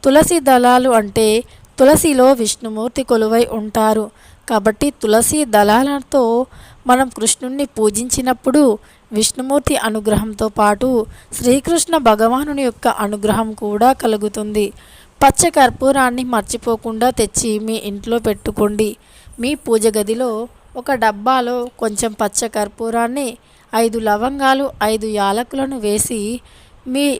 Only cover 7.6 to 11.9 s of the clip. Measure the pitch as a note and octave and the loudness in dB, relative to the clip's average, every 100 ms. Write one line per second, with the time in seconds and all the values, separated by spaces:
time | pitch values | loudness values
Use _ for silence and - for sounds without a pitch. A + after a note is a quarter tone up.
7.6 | C#4+ - G#3+ G#3 B3 - B3+ B3 - C#4 | -6 0 0 0 -6 -4 -2 -2 0 4
8.6 | C#4 G#3+ - _ _ G#3+ A3 - C4 C#4+ | 4 2 -6 _ _ -4 -4 -4 -2 0
9.6 | C#4+ C#4+ A3 G#3+ G#3 G#3 A3 G#3 A3 G#3+ | 0 -2 -2 -4 -2 -2 -2 -4 -6 0
10.6 | G#3 G#3 B3+ B3 A3 - - - A#3+ C4+ | 0 2 0 0 -2 -10 -16 -4 0 2
11.6 | D4 E4+ - | 2 -2 2